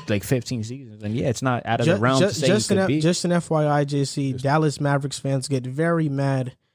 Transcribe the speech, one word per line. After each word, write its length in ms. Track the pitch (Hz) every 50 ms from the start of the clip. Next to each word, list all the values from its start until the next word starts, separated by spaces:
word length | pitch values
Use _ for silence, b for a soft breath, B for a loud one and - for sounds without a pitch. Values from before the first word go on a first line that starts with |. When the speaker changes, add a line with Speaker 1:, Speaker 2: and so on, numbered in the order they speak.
| - -
Speaker 1:
like, 160 | 110 101 -
fifteen 400 | - 135 123 117 - 127 117 107
seasons, 380 | 110 123 139 139 113 107 107
then, 140 | 107 104 107
yeah, 120 | 127 170 147
it's 120 | 113 -
not 240 | 135 131 123 113 -
out 140 | - 113 117
of 80 | 120 156
Speaker 2:
Ju-, 60 | 175
Speaker 1:
the 40 | 143
realm 200 | 110 127 135 165
Speaker 2:
ju-, 80 | 175 208
Speaker 1:
to 60 | -
say 140 | 165 147 131
Speaker 2:
just 220 | - 214 214 -
Speaker 1:
he 60 | 196
could 60 | 190 190
Speaker 2:
an, 40 | 190
Speaker 1:
be. 140 | 135 156
Speaker 2:
just 240 | 151 165 180 - -
an 60 | 175
F 180 | 175 175 - -
Y 160 | 160 156 151 147
I, 160 | 147 147 143
J 200 | 139 143 143 143
C, 280 | 135 - 147 139 139 127
Speaker 3:
Just 100 | 127 131
Speaker 2:
Dallas 360 | 135 143 156 156 156 135 -
Mavericks 380 | 147 143 143 139 139 139 - -
fans 300 | - 139 139 135 127 -
get 180 | 139 131 123
very 440 | 127 127 143 160 170 170 165 160 147
mad, 460 | 139 135 139 139 135 131 127 127 - _ _ _ _